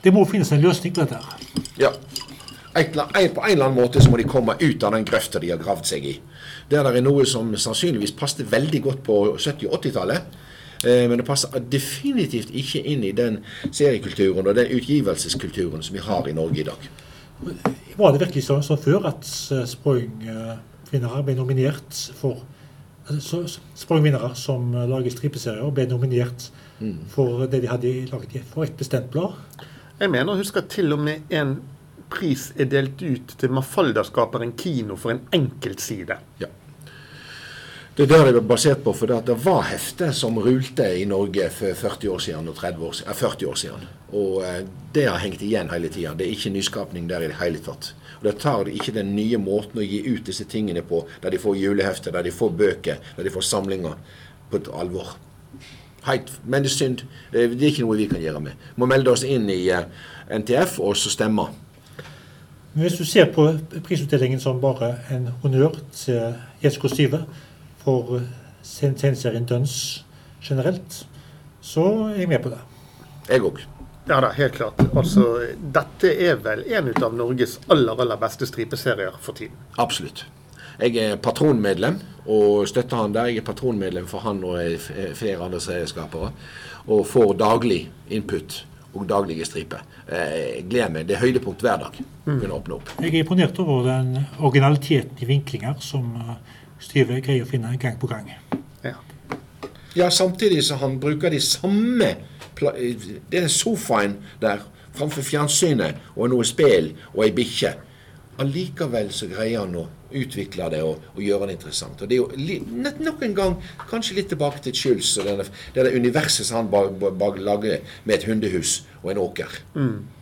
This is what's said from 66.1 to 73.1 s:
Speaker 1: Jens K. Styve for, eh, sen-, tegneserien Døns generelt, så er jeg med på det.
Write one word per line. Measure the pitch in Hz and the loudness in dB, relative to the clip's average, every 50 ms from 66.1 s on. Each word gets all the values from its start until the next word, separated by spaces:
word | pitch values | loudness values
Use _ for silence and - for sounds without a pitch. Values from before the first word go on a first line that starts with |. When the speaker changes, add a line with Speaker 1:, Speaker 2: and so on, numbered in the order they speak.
| 123 117 113 117 120 - - - - - - | 0 0 0 -2 -4 -8 -14 -18 -14 0 0
Speaker 1:
Jens | 147 - | 0 0
K. | - - 131 | 2 -2 -2
Styve | - - 151 127 - - - - - - - - - - - - - - - | 2 2 2 2 2 -2 -4 -8 -14 -18 -20 -20 -20 -20 -20 -20 -20 -4 0
for, | 139 131 123 117 120 123 | 0 0 0 0 -2 -4
eh, | 123 123 123 - - - - - - - | -4 -4 -6 -12 -16 -20 -20 -20 -20 -20
sen-, | - - - - 139 131 | -18 -6 -2 0 0 0
tegneserien | - - 139 131 117 - 120 110 117 120 | 2 0 0 0 0 -2 -2 -2 -2 -2
Døns | 117 123 120 139 147 - - - - - - - - - - - - - - | 0 0 0 0 -2 -2 -4 -6 -8 -8 -12 -14 -20 -20 -20 -20 -20 -20 -18
generelt, | - - 143 131 123 175 185 185 - - - - - - - - - - - - - - - - | -6 -4 -2 0 0 0 -2 -2 -8 -14 -16 -18 -18 -18 -20 -20 -20 -20 -20 -20 -20 -20 -20 -20
så | - - - 156 165 190 214 226 220 214 | -18 -4 0 2 2 4 2 2 0 -2
er | 208 196 | -2 -2
jeg | 180 170 | 0 2
med | 156 123 | 2 0
på | - 131 | 0 -2
det. | 127 - - - - - - - - - - - | -8 -8 -14 -20 -20 -20 -20 -20 -20 -20 -20 -20